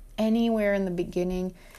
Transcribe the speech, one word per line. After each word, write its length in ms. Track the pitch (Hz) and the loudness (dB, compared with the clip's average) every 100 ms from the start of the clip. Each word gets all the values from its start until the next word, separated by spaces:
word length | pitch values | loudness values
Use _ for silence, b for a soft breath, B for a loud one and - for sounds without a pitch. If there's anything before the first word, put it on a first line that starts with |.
| - - | -12 -2
anywhere 560 | 220 226 233 220 202 | 2 2 2 2 2
in 100 | 202 | 2
the 60 | 190 | 0
beginning, 640 | 175 175 180 180 180 185 180 B | -2 -2 -2 -2 -2 -4 -8 B